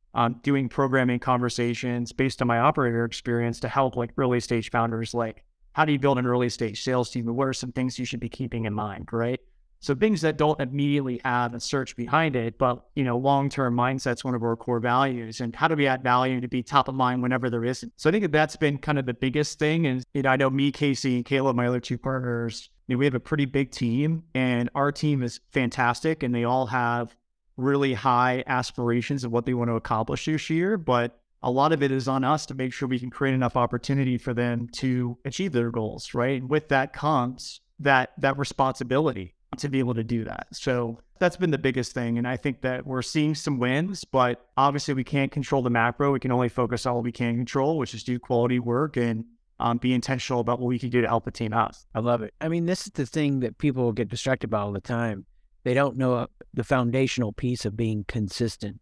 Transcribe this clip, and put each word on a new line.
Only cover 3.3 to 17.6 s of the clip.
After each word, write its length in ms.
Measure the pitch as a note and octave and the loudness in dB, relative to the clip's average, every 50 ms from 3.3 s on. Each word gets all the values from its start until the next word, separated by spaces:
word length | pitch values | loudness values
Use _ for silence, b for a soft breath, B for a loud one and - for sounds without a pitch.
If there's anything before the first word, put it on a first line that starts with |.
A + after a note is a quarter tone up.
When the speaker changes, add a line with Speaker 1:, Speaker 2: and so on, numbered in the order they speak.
| A#2+ A#2 A#2 A#2 A#2 - | 0 0 0 0 -2 -4
Speaker 1:
to 80 | - A2+ | -6 -4
help, 280 | - C#3 C3+ B2+ - | 0 2 2 2 0
like, 140 | B2 A#2+ A#2+ - - | -2 -4 -4 -2 -2
early 220 | C#3 B2 B2 A#2+ | 0 2 2 0
stage 300 | A2+ - A#2+ A#2 G#2 - | 0 0 -2 -2 -2 -2
founders. 440 | - A#2+ A#2 A#2 A2+ A2+ A2+ - - | -2 0 0 0 -2 -4 -6 -4 -2
Like, 280 | A#2+ A#2 A2 - - - _ _ _ _ - _ | -2 -2 -4 -6 -12 -20 _ _ _ _ -8 _
how 140 | - D#3 | 0 2
do 60 | D#3 D3 | 4 4
you 60 | C3+ | 4
build 200 | C3 C#3 C3+ B2 | 4 4 4 4
an 80 | B2 | 2
early 240 | B2 B2 B2 B2 A#2+ | 2 2 2 2 0
stage 320 | - - A#2+ A2 G#2 - - | 0 -2 -4 -4 -4 -6 -4
sales 260 | C3 B2+ B2 A#2+ - | 0 0 0 0 0
team? 200 | - B2+ A2+ A#2 | -4 -4 -4 -2
And 60 | A#2 | -2
what 140 | B2+ C#3 C3 | 0 0 -2
are 60 | C3 | -2
some 180 | - - C3 A#2+ | -4 -6 -6 -4
things 260 | C3 B2+ B2+ A#2+ - | -4 -4 -4 -4 -6
you 60 | B2+ | -8
should 160 | - - A#2 | -6 -6 -6
be 80 | A#2+ A#2 | -8 -8
keeping 380 | - - C3+ A#2 - A#2 A2+ | -8 -8 -8 -6 -4 -4 -4
in 80 | G#2+ G2+ | -4 -4
mind, 340 | G#2+ G#2+ G#2 G2 G2+ F#2 - | -4 -4 -6 -8 -10 -10 -6
right? 300 | - A#2 A#2 A#2+ B2+ - - _ _ _ _ _ _ _ | -2 -2 0 -2 -2 -6 -8 _ _ _ _ _ _ _
So 140 | - - C#3 | -2 -2 0
things 260 | B2+ G#3 A3 G#3 D#3+ | 2 2 2 2 2
that 160 | D3+ D#3 D3+ | 0 0 2
don't 240 | C#3+ D3+ D3+ D3+ D3+ | 2 2 2 2 0
immediately 640 | C#3+ B2+ C3+ C#3+ C#3+ C#3+ C#3+ C#3+ C#3 C3 B2 A#2 - | -2 -4 -2 0 0 2 2 0 0 -2 -4 -4 -2
have 300 | C3 B2 A#2+ B2 A#2+ A#2+ | 0 0 2 0 0 -2
a 60 | A#2 | -6
search 360 | - - - C#3 C3 - - | -6 -2 -2 -2 -2 -4 -6
behind 400 | - A#2+ - C#3+ D#3 E3 D#3 B2+ | -8 -4 0 2 2 2 2 0
it, 220 | B2+ A2+ A#2 G#2 - | 0 -2 -2 -2 0
but, 260 | C3+ B2 B2 - - _ _ | 2 2 2 0 -6 _ _
you 100 | D3+ C3+ | -2 0
know, 120 | B2+ A#2+ | 0 0
long-term 580 | B2 C3 C#3 C#3 C#3 C#3 C#3 - - C3+ B2 A#2+ | 2 2 4 4 4 2 0 0 0 0 0 2
mindset's 480 | A#2+ A#2+ C3 C3+ C3 - C3 A#2+ - - | 2 2 2 0 0 -2 -2 -2 -2 -2
one 120 | C3 B2 | -2 -2
of 80 | A#2 A2+ | 0 0
our 120 | A#2 A2+ | 0 -2
core 260 | A2+ - - B2 A#2 | -2 -2 -2 -2 0
values. 600 | A2 B2 A#2+ C3 C#3 C#3 B2+ A#2+ A2+ A2 A2+ - | 2 2 2 2 2 2 0 -4 -8 -10 -8 -8
And 160 | B2+ A#2 - | -6 -8 -2
how 100 | - D#3 | 0 2
do 100 | E3 E3 | 2 4
we 100 | D3 C#3+ | 4 2
add 160 | C3+ C3 C3 C3+ | 2 2 2 2
value 400 | B2+ B2 B2+ B2+ C3 C3 B2 B2 | 4 4 4 4 2 0 -2 -2
to 40 | |
be 160 | A#2+ - B2+ A#2+ | -4 -4 -4 -4
top 260 | - - C#3+ C3 - | 2 2 2 2 2
of 60 | C3+ | 0
mind 280 | C3+ B2+ B2 B2 B2+ B2 | 0 2 2 2 0 0
whenever 260 | B2 B2+ B2+ B2 B2 | 0 0 0 0 0
there 160 | A#2 A#2 | -2 0